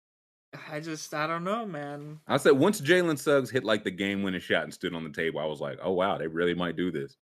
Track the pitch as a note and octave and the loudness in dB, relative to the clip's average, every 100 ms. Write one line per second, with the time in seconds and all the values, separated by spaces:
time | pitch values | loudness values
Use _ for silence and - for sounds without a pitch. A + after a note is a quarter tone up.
0 | _ _ _ _ _ C#3 - D3+ D#3+ D#3 | _ _ _ _ _ -18 -12 -10 -8 -10
1 | - D3+ D#3 E3 F3+ A3+ G#3+ D3 C#3+ C#3+ | -8 -4 -4 -4 -4 -4 -6 -8 -10 -10
2 | D3 D3+ - C#3 D#3+ C3+ F3+ G#3 C#3 F3+ | -14 -16 -2 4 6 8 6 4 4 4
3 | E3+ C#3+ D#3 C#3+ B2 B2+ G2+ G#2+ G2+ F2+ | 4 0 4 2 2 -2 2 0 0 -2
4 | G2 G2 G2 F2+ - F#2 D#2 - F2 E2+ | -2 0 -2 -4 0 0 0 -6 -6 -4
5 | D#2+ D2 E2 D2+ D#2 D2 C#2+ C#2 E2+ F2+ | -6 -4 -2 -2 -4 -4 -6 -4 -2 2
6 | G2 D2 D#2+ E2 F2 F2 F2 D#2+ F2+ D#2 | 2 0 -2 0 2 2 -2 -2 -2 -2
7 | C#2 - | -8 -14